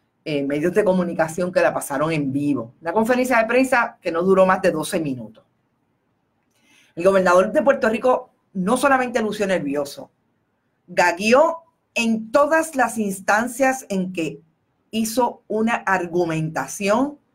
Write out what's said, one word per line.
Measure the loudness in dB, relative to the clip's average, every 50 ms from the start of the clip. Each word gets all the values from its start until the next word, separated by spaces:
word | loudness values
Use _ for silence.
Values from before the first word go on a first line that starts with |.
| _ _ _ _ _
eh, | -6 -4 -4 -2
medios | -2 -2 -2 -2 0 0
de | 2 2
comunicación | 2 2 0 0 -2 -2 -4 -4 -4 -4 -4 -6 -2
que | 0 2
la | 2 2 0
pasaron | -2 -6 -6 -4 -4 -2 -2 -2
en | -2 -4 -4 -4
vivo. | -2 -2 -2 -2 -4 -4 -8 -14 _
Una | -10 -4 -2
conferencia | 0 0 2 2 0 0 2 2 2
de | 2
prensa | 2 2 2 2 2 2 0 0 -2 -6 _
que | -8 -4 -2
no | 0 2
duró | 4 4 6 6
más | 4 4 2 2
de | 0
doce | 0 0 -4 -4 -4 -4
minutos. | -4 -4 -6 -8 -10 -14 -18 -20 _ _ _ _ _ _ _ _ _ _ _ _ _ _ _ _ _ _ _ _ _ _ _ _ _ _ _ _ _ _ _
El | 0 2
gobernador | 4 4 4 4 6 6 6 4 4
de | 2 2 2
Puerto | 2 2 2 0 0
Rico | 0 0 2 2 0 0 -2 -8 _ _ _ _ -8
no | -4 -2 0 0
solamente | 2 2 2 2 2 0 -2 -2 -2
lució | -2 -2 -2 -2 -2 0
nervioso, | 0 -2 -2 -2 -4 -4 -4 -6 -10 -14 -18 -20 _ _ _ _ _ _ _ _ _ _ _ _ _ _ _
gagueó | -6 0 2 2 2 2 0 2 4 4 6 4 4 0 -4 -12 _ _ _ _ _ _
en | -4 -2 0 -2 -2 -4 0
todas | 2 2 2 4 2 0 0 -2 -2
las | -2 -2 -2 -2 -4
instancias | -4 -4 -4 -4 -2 0 0 0 0 -2 -2 0 0 0 0 -2 -6 -6
en | -4 -4 -4 -4 -4
que | -6 -6 -6 -8 -12 _ _ _ _ _ _ _ _ _ _ -4
hizo | -4 -4 -2 0 0 0 -2 -2 -8 _ -6
una | -2 -2 0 0 -2
argumentación | -2 -2 -2 -2 -2 -2 -2 -2 -2 0 0 0 -2 -4 -4 -4 -6 -8 -8 -8 -4 -2 0 2 2 0 -2 -4 -10 _ _ _